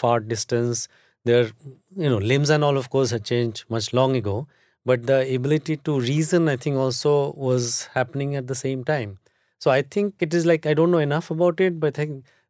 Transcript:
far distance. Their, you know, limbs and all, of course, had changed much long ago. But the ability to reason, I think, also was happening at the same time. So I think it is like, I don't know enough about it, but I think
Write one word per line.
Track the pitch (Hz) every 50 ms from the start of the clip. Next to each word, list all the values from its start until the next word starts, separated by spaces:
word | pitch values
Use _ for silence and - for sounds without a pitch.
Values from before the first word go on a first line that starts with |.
| -
far | 120 120 117
distance. | 107 110 117 110 - - 123 117 120 120 120 110 - - _ _ _ _ _ _ -
Their, | 120 117 120 120 110 - _ - 139 - _ _ _ 185
you | 190 165 143
know, | 123 104
limbs | 98 110 131 139 147 139
and | 156 151 151 147
all, | 143
of | 139 127 131
course, | - 135 135 117
had | 120 113 104
changed | - 123 120 120 117 107 - - -
much | 113 113 107 - -
long | 123 131 131 135
ago. | 127 104 101 98 107 151 - _ _ _ _ _ _ -
But | 123 127 123 120
the | 123 135 135 131 131 131
ability | 127 127 139 151 156 147 - 156 147 - 160
to | 151 135
reason, | 123 117 143 151 160 151 - 175 165 156
I | 139
think, | 123 - 151 139
also | 131 135 131 127 - - 151 147 143 139 143 -
was | - 139 127 127 127 120 117 113 - - - -
happening | 135 131 131 - 139 139 139 143
at | 139 127 127
the | 135
same | 131 - 135 135 131 123
time. | - 156 143 117 104 98 95 _ _ _ _ _ _ _ -
So | - 151
I | 131 135 143
think | 139 - 202 202 208 196 -
it | 175 156 160
is | 175 160
like, | 170 170 160 -
I | 151 151
don't | 147 165 175
know | 175 170
enough | 151 143 143 160 160 -
about | 160 160 175 175 165 165
it, | 190 185 175 160
but | 156 151 135 -
I | 147
think | 151 147 135 127 _ _ _ _ _